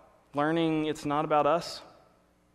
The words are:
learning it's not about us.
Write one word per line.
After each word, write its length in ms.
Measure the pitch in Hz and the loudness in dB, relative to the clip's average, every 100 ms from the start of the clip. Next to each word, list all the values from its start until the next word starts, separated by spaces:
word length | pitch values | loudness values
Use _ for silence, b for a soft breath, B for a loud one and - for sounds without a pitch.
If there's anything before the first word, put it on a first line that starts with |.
| - _ _ | -20 _ _
learning 520 | 143 151 165 160 156 156 | -2 0 2 0 0 -2
it's 200 | 143 147 | -4 -2
not 200 | 147 156 | -2 2
about 200 | 151 143 | 2 4
us. 360 | 165 - - - - _ _ _ _ _ | 2 -2 -12 -16 -20 _ _ _ _ _